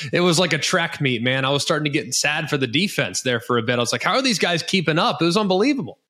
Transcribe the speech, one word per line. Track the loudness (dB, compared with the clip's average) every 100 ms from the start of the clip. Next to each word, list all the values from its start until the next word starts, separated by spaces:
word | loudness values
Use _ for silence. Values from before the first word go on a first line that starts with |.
| -2
It | 2
was | 2 4
like | 2
a | 0
track | 0 0 0 -2
meet, | -2 0
man. | 0 0
I | 0
was | 0
starting | 0 -2
to | 0
get | -2 -2
sad | -2 -2 -2 -2
for | -2
the | 0
defense | 0 0 0 -2 -2
there | -2 -2
for | 0 -2
a |
bit. | 0
I | 0
was | 0
like, | 0
"How | 0
are | 0
these | 0 0
guys | 0 0
keeping | 0 -2 0 2
up?" | 0 2
It |
was | 0 2
unbelievable. | 2 2 2 0 -4 -12 _